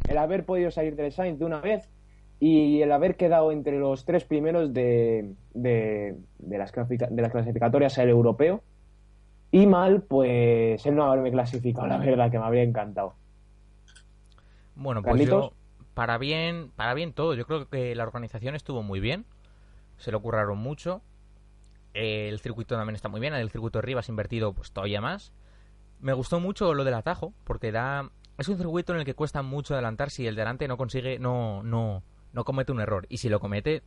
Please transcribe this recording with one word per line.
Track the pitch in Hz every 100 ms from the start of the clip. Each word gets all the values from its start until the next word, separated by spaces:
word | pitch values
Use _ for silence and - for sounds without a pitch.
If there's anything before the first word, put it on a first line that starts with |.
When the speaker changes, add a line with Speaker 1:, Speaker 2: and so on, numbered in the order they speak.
| -
Speaker 1:
El | 147
haber | 156 190
podido | 165 185 175
salir | 160 156 151
del | 147
Sainz | 156 185 147
de |
una | 165 151
vez | 196 214 - - - - - -
y | 156 156 147 147
el | 147
haber | 143 143 139
quedado | 175 165 156
entre | 151 143 143
los | 139 135
tres | - 170
primeros | - 151 156 170 151
de, | 127 123 117 117 113 104 95 -
de, | 117 123 117 110 107 101 90 - -
de | 90 98
las | 98
clasifica-, | - 120 123 120
de | 120
las | 117
clasificatorias | 120 117 113 117 139 139 135
al | 123
europeo. | 120 117 107 156 202 - _ - _ _ - _ _ _
Y | 190 202
mal, | 180 185 196
pues | - 135 131 120 120 117 113 110 143
el |
no | 147
haberme | 143 135 131
clasificado, | 127 120 123 123 120 123
la | 131
verdad, | 131 123 120
que | 117
me |
habría | 113 120
encantado. | 120 113 104 101 95 - - - - - - - - - - - _ - - - -
Speaker 2:
Bueno, | - 135 113
pues | 104
Speaker 1:
Carlitos. | 120 143 - 135
Speaker 2:
yo, | - - - -
para | - 117 117
bien, | 139 160 165 170 156 -
para | 113
bien | 135 170
todo. | 135 165
Yo | 127 120
creo | 156 135
que | 135 123
la | 117
organización | 110 120 117 110 123
estuvo | 147 - 127
muy | 104 95
bien. | 107 175 240 - - - - - - -
Se | -
lo | 107
curraron | 113 110 104 101
mucho. | 117 147 170 185 - - - - - - - - -
Eh, | 101 110 107 107
el | 104
circuito | 120 113 107 117
también | 107
está | 107 107
muy | 104
bien. | 135
El | 143 110
circuito | 113 113 110
de |
Rivas | 120 127 -
invertido, | 107 101 117 107
pues, | 92 -
todavía | - 101 101
más. | 120 196 - - - - - - - -
Me | 135
gustó | 131 - 170
mucho | 180 202 185
lo | 143
del | 135
atajo, | 117 156 180 165 -
porque | - - 113
da, | 110 127 143 139 - _ -
es | 147
un | 190
circuito | 175 170 170
en | 170
el |
que | 135
cuesta | - 156 147
mucho | 135 139 -
adelantar | 139 117 110 143
si | - 117
el | 107
delante | 110 123 143
no | 123
consigue, | 123 131 123 123
no, | 123 123 113 98
no, | 113 117 113 95 - _ -
no | 120
comete | 120 135 127
un | 127
error. | 104 98 95
Y | 120
si | 113
lo | 104
comete, | 101 101 151 156